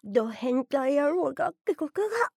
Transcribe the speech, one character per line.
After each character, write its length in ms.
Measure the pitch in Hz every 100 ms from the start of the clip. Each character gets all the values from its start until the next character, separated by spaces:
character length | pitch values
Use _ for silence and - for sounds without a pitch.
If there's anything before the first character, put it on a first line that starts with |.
ド 240 | 208 202 226
変 360 | 214 254 247 262
態 300 | 277 262 285
野 140 | 285
郎 240 | 349 302
だ 160 | 269 -
っ 60 | - -
て 100 | 349
こ 140 | 311
と 120 | -
が 300 | 427 453 466